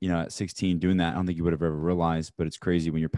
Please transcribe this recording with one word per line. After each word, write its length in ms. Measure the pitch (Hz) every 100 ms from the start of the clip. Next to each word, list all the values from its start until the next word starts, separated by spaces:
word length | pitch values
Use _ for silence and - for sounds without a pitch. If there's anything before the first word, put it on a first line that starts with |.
| 95
you 60 |
know, 100 | 87
at 120 | 82
sixteen 460 | - 95 - 95 87
doing 200 | 90 95
that, 140 | 85
I 40 | 85
don't 100 | 92
think 120 | 82
you 60 | 85
would 100 | 80
have 80 |
ever 140 | 82 76 82
realized, 420 | 90 82 80 78 -
but 80 | 80
it's 100 | -
crazy 320 | - 87 82
when 100 | 80
you're 80 | 80